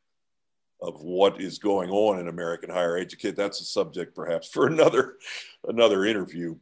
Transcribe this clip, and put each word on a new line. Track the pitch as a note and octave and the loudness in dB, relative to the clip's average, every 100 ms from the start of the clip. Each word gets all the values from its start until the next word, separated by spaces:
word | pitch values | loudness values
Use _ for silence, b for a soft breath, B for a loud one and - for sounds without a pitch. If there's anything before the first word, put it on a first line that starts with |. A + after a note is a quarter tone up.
| _ _ _ _ _ _ _ - | _ _ _ _ _ _ _ -16
of | F2 D2+ | -12 -12
what | D#2 F2+ G2 G2 | -6 4 4 4
is | F#2+ D#2+ | -8 -6
going | G#2 G2 F2+ | 0 0 0
on | G2 G#2+ F#2+ | 2 4 2
in | F2 | -2
American | E2+ E2+ E2+ - | -6 -4 -6 -4
higher | F2+ E2+ F2 | -2 0 0
education. | F2+ - G#2+ | -4 -6 -6
That's | F#2 G2+ - | -2 -4 -4
a | |
subject | - - F2 E2 E2 | -8 -4 -4 -4 -10
perhaps | - D#2+ E2+ - | -8 -4 -4 -4
for | - C#3 | 0 2
<laughs> | |
another, | D#3 C#3 A#2 B2+ - B B B B - | 4 4 4 0 -4 B B B B -6
another | A2+ A#2 G2 | 4 4 4
interview, | G2 A2 F2 - E2+ D#2 | 2 0 -4 -6 -8 -8